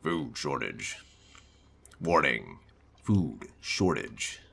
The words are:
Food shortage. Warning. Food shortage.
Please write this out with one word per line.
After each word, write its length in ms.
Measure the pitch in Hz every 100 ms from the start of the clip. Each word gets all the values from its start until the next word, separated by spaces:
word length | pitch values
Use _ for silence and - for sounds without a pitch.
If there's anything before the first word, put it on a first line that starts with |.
Food 340 | 80 85 71 -
shortage. 600 | 73 67 55 - - - - - - - - - - - - -
Warning. 580 | 82 85 73 60 50 50 - - - -
Food 460 | - 101 82 57 - -
shortage. 800 | - - 92 85 - - - - -